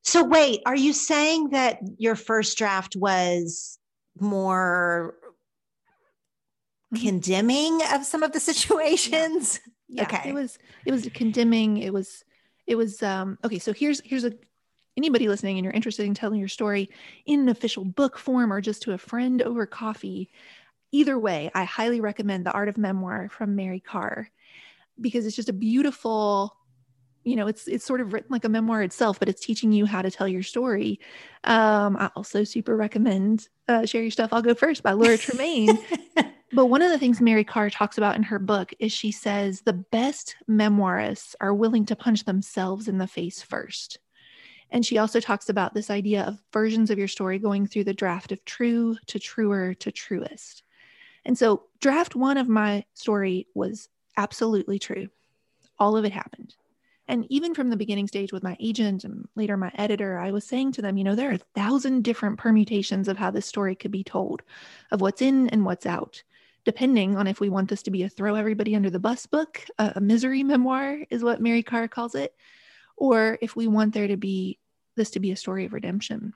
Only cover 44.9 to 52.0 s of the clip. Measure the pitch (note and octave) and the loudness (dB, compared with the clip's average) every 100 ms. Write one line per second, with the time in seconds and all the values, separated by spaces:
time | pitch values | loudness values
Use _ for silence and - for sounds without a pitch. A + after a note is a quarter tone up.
44.9 | A3+ G#3+ A3+ A3 G3+ - G3 F3+ G#3 G#3 | 2 2 0 0 -4 -2 -2 -2 -4 -4
45.9 | G3+ G3+ G#3 - G3+ _ G#3+ A3 A3+ A3 | -4 0 0 -2 -8 _ 0 0 2 2
46.9 | G3+ G3 - F#3+ F#3+ G#3+ G3+ G3+ G#3+ G3+ | 2 -2 -4 -4 -2 -2 0 -2 -2 -2
47.9 | G3 F#3+ F3 - F#3+ - - A#3+ A#3 A#3 | -2 -2 -4 -8 -12 -12 -2 0 2 0
48.9 | A3+ - G#3 - - G#3 G3 F#3 F#3 - | -2 -8 -10 -8 -2 0 0 -2 -6 -8
49.9 | - - F#3 - D4+ - - _ _ - | -10 -8 -8 -8 -14 -20 -20 _ _ -20
50.9 | _ - _ - B3+ A#3 G3+ _ _ C#4 | _ -20 _ -4 2 4 4 _ _ 0
51.9 | C#4+ | 2